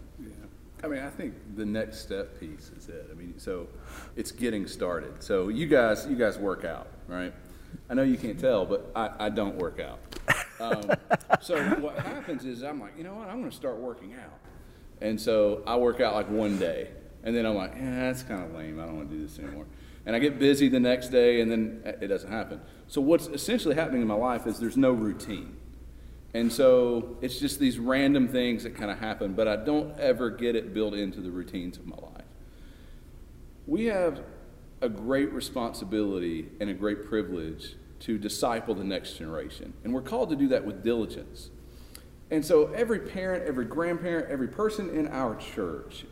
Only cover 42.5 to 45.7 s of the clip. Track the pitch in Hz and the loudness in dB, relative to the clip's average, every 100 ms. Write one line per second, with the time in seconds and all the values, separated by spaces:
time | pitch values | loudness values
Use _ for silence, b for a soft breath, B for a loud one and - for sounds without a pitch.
42.5 | 160 151 208 233 208 - 190 190 185 - | 6 6 2 0 0 -2 -4 -2 -2 -2
43.5 | 127 113 147 170 170 175 165 - 139 123 | -2 -2 0 0 0 0 -2 -2 -2 -2
44.5 | - 214 214 190 156 151 131 127 107 - | 0 0 0 -2 0 -2 0 -2 -4 -8
45.5 | - 90 | -4 -4